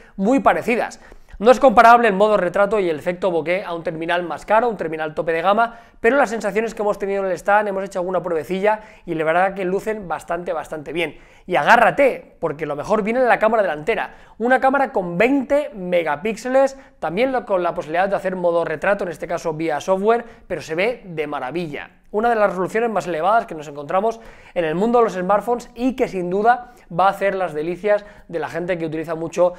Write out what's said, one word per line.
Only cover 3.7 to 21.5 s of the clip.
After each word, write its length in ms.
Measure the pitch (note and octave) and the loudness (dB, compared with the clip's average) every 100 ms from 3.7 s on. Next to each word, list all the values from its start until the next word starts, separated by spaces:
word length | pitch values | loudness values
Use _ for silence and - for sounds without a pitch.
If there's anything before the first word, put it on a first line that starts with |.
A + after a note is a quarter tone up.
un 80 | E3+ | -6
terminal 400 | D#3+ D#3+ E3 F3 | -6 -6 -2 -2
más 240 | E3+ D3 - | -2 -6 2
caro, 240 | A3 A#3+ | 2 2
un 80 | G3 | -2
terminal 360 | D#3+ D#3 D#3 | -6 -4 -6
tope 180 | D#3 E3 | -4 -2
de 100 | E3 | 0
gama, 360 | F#3 G#3 A3+ - - - | 2 2 0 -4 -20 -2
pero 160 | A3+ C#4 | 2 4
las 140 | G#3+ | 2
sensaciones 440 | A3 G#3 G3+ A3+ | -2 -2 -2 -4
que 60 | - | -2
hemos 180 | G#3 - | -2 -2
tenido 240 | G3 G3 | -2 -2
en 80 | F#3+ | -2
el 60 | E3 | -2
stand, 320 | - G#3 G#3 | 2 2 2
hemos 160 | F#3+ | -4
hecho 140 | F#3+ F#3+ | -6 -6
alguna 240 | F3+ F3+ | -2 -2
pruebecilla 580 | F3 D#3+ D3 F#3 G#3 G#3+ - - | -2 -4 -4 -2 0 -2 -6 -16
y 80 | F#3 | -8
la 120 | D#3+ | -4
verdad 280 | D#3 E3+ F#3+ | 0 2 0
que 140 | F#3+ F3+ | -2 -4
lucen 420 | F#3+ A3 G#3+ F3 | -4 -4 -8 -6
bastante, 460 | D3 - F3 F3+ | -8 -6 -6 -6
bastante 400 | D#3 - D#3 D3+ | -8 -8 -10 -8
bien. 240 | E3 D#3 - - _ - | -4 -4 -6 -20 _ -2
Y 100 | D#3+ | 0
agárrate, 800 | E3 A#3 G3+ E3 C4+ E3 - - | 6 6 6 4 2 0 -12 -8
porque 240 | D#3+ D3 | -8 -6
lo 100 | D3 | -6
mejor 280 | C#3+ C#3 G#3+ | -6 -2 -2
viene 180 | G#3 B3 | 0 0
en 80 | A#3+ | 2
la 100 | F#3 | 4
cámara 240 | A3 A3+ | 2 2
delantera. 520 | F#3 D3+ D#3 F#3+ C3 - - - | 0 -2 -4 -4 -4 -12 -18 -4
Una 220 | A#3+ C4 | 0 2
cámara 320 | C4+ C#4 C4 | 2 2 0
con 260 | G#3+ F3+ F3 | -2 -4 0
veinte 520 | A#3+ C#4 A#3+ C#4+ - | 2 2 0 -2 -2
megapíxeles, 1040 | G#3 F3+ F3+ D#3 D3 A3 A3 B3 C4 C4+ - - - | -8 -2 0 0 -4 -4 -6 0 2 2 -2 -20 -8
también 340 | D#3 F3+ C4+ | -4 -2 0
lo, 120 | B3+ | -2
con 180 | - F#3 | -2 -2
la 120 | E3+ | -2
posibilidad 340 | F3 D3+ E3+ G3 | -4 -4 0 0
de 80 | F#3 | 0
hacer 180 | F#3 | -4
modo 300 | F#3 F3 E3+ | -2 0 0
retrato, 400 | D#3+ D#3 F#3+ G3+ | -2 -2 -2 0
en 60 | F#3 | -4
este 180 | D3 E3 | -8 -8
caso 240 | E3+ E3+ | -6 -6
vía 260 | D#3 D#3+ C#3+ | -4 -4 -4
software, 460 | F#3+ F#3+ G#3 A#3 A3+ - - | -2 0 2 0 -2 -16 -10
pero 160 | D#3+ | -10
se 120 | D3 | -6
ve 280 | D#3+ A3 A#3 | -2 -2 -4
de 220 | G3 D#3 D3+ | -10 -8 -6
maravilla. 640 | C#3+ B2+ | -6 -6